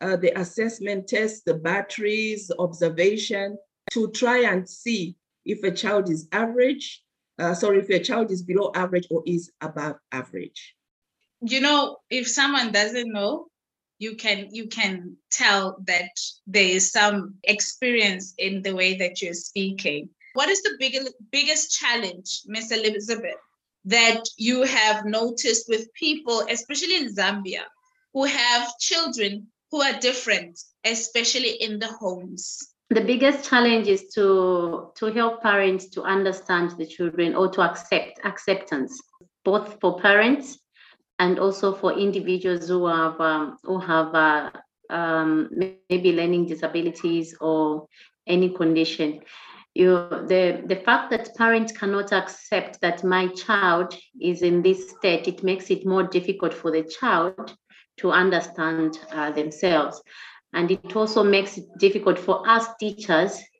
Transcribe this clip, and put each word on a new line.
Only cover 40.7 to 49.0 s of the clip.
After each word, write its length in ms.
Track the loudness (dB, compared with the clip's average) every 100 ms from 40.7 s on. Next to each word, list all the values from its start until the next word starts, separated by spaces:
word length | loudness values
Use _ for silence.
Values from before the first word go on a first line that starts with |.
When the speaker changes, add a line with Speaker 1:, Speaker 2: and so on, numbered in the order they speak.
| _ -20 _ _ 0
Speaker 3:
and 200 | 2 4
also 360 | 2 2 0
for 180 | 2 0
individuals 760 | 2 0 0 0 0 0 -2 0
who 180 | 0 2
have, 320 | 2 0 2
um, 360 | 0 0 -2 -8
who 160 | -4 -4
have, 360 | 0 0 2
uh, 360 | 4 4 4 -2 -10 -20 _ -8
um, 600 | -4 -2 0 2 0 0 -2 -4 -6 -4
maybe 240 | 2 2
learning 340 | 2 2 2 0
disabilities 880 | -2 -4 -2 -4 -2 -2 -2 -4 -4
or 460 | 0 2 2 -2 -8 _ -20 _ 0
any 240 | 2 2
condition. 720 | 2 2 2 0 0